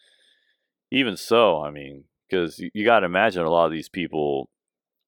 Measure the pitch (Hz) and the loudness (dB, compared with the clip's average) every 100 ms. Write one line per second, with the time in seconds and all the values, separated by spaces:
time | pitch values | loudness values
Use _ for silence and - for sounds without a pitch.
0 | _ _ _ _ _ _ _ _ - 131 | _ _ _ _ _ _ _ _ -6 -2
1 | 123 90 - 113 107 80 73 73 69 71 | -2 -4 0 4 4 2 -4 -12 -16 -18
2 | - _ _ 95 82 - 90 107 104 113 | -20 _ _ -4 -2 -6 -12 -2 2 4
3 | 90 92 110 90 82 85 82 80 - - | 4 2 2 0 0 2 2 -2 -10 -10
4 | 82 80 73 69 - _ _ _ _ _ | -6 -4 -2 -4 -8 _ _ _ _ _